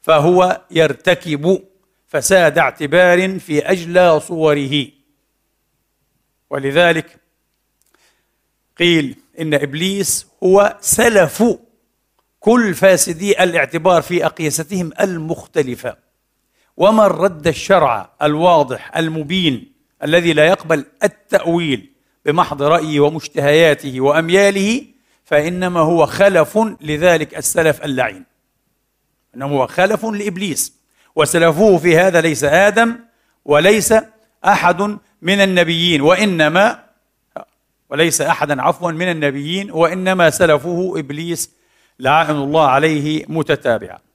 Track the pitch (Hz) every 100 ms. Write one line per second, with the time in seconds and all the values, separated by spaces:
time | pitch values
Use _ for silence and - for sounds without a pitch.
0 | - 156 151 180 180 - _ 160 156 139
1 | - 175 175 147 156 190 - _ _ _
2 | _ 156 - 185 165 147 143 - 151 160
3 | 180 180 190 190 - 147 - 185 165 175
4 | 180 156 - 170 156 147 139 147 127 _
5 | _ _ _ _ _ _ _ _ _ _
6 | _ _ _ _ _ 143 139 143 175 165
7 | - _ _ _ _ _ _ _ _ _
8 | _ _ _ _ _ _ _ _ 175 170
9 | 139 - _ - 160 147 143 147 185 196
10 | 190 - - _ 185 190 202 - - -
11 | 226 214 165 - 233 175 _ _ _ _
12 | _ _ _ _ - 247 226 160 190 180
13 | - 165 202 190 180 165 139 165 160 175
14 | 143 175 156 - 156 143 156 196 170 -
15 | 196 175 156 165 - - 135 120 123 -
16 | _ _ _ _ _ _ _ - 185 220
17 | 208 160 190 165 156 156 - 196 147 113
18 | 92 _ 151 151 175 170 139 117 - -
19 | 165 160 147 185 170 123 - _ _ _
20 | 147 165 170 151 156 185 156 160 135 _
21 | 202 - _ 190 170 170 170 127 - _
22 | _ _ - 156 175 143 143 165 156 151
23 | 147 160 - - 143 151 165 143 143 127
24 | 135 151 165 185 202 196 196 240 294 _
25 | _ _ _ 151 151 180 185 175 156 170
26 | 147 - 196 180 151 214 220 185 151 151
27 | 180 165 151 - 156 175 160 147 151 131
28 | 120 95 87 _ _ _ _ _ _ _
29 | _ _ _ 120 139 143 123 - 185 214
30 | 226 208 208 180 196 139 - _ _ _
31 | _ - 151 170 165 151 220 185 165 160
32 | 185 170 160 139 143 156 202 214 233 233
33 | _ _ _ _ - 147 170 214 180 220
34 | 214 _ _ _ 175 196 175 180 202 208
35 | _ _ 165 202 196 180 165 165 175 160
36 | 143 180 214 175 151 170 214 - _ _
37 | _ _ _ - - _ _ _ _ 139
38 | 165 - 151 165 151 143 135 170 175 160
39 | 180 165 143 139 143 180 202 160 165 185
40 | 185 185 165 - 175 151 147 175 185 160
41 | 139 147 170 165 - _ _ _ _ _
42 | 131 151 160 151 139 156 147 131 156 156
43 | 147 156 - 160 151 147 131 113 95 87
44 | _